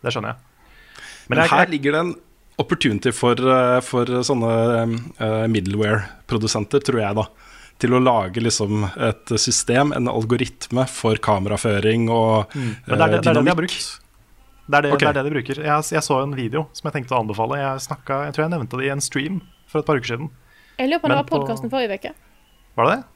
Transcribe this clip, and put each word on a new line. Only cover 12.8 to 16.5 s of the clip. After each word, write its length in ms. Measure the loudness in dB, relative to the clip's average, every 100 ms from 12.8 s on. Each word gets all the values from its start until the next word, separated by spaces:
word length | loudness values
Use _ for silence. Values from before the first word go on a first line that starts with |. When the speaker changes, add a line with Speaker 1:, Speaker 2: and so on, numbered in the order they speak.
| -4
Speaker 1:
Men 0 |
det 60 |
er 60 | 2
det, 40 |
Speaker 2:
eh, 60 | 4
Speaker 1:
det 60 | 4
er 20 |
det 40 |
de 60 | 4
har 60 |
Speaker 2:
dynamikk. 220 | 4 4 2
Speaker 1:
brukt. 380 | -2 -6 -10 -12 _ _ _ -20 -20 -20 0
Det 80 |
er 80 | 2
det, 100 | 4
Speaker 2:
Ok. 60 | 4
Speaker 1:
det 100 | 2
er 40 |
det 100 | 2
de 60 | 0
bruker. 280 | -2 -4 -6
Jeg, 200 | 0 0 0
jeg 80 | -2
så 200 | 0 0
en 120 | 0
video 320 | -4 -4